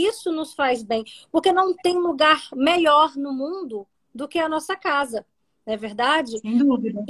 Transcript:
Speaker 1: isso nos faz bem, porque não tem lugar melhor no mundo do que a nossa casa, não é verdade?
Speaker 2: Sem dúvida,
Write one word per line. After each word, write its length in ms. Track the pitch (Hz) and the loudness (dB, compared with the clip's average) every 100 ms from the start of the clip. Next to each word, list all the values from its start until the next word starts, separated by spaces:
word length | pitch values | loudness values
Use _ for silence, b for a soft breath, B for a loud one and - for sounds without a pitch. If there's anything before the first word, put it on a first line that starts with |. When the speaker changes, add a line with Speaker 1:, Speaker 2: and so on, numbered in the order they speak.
| 381 | 0
Speaker 1:
isso 240 | 427 359 | -2 -4
nos 220 | 320 311 | -4 -6
faz 300 | - 269 247 | -2 -2 -2
bem, 200 | 214 226 220 B B | -2 -4 -6 B B
porque 200 | 320 381 | 0 2
não 240 | 359 381 359 | 4 2 0
tem 200 | 359 359 | 0 0
lugar 500 | 349 277 302 302 - 262 | 0 2 2 2 -2 -2
melhor 600 | 277 349 311 294 311 277 | 0 2 4 6 4 0
no 160 | 277 | -8
mundo 540 | 262 285 381 294 214 196 _ _ 233 | -6 -6 -6 -8 -10 -14 _ _ -12
do 120 | 285 | -6
que 120 | 339 | -2
a 80 | 320 | -2
nossa 260 | 311 302 381 | -2 -4 -6
casa, 480 | 370 285 269 220 - _ _ _ - | -2 0 0 -4 -10 _ _ _ -8
não 80 | |
é 40 | 220 | -6
verdade? 640 | 214 208 247 311 254 226 | -6 -2 2 2 0 -6
Speaker 2:
Sem 140 | 214 240 | 0 4
dúvida, 520 | 285 247 220 202 208 | 4 4 0 -4 -8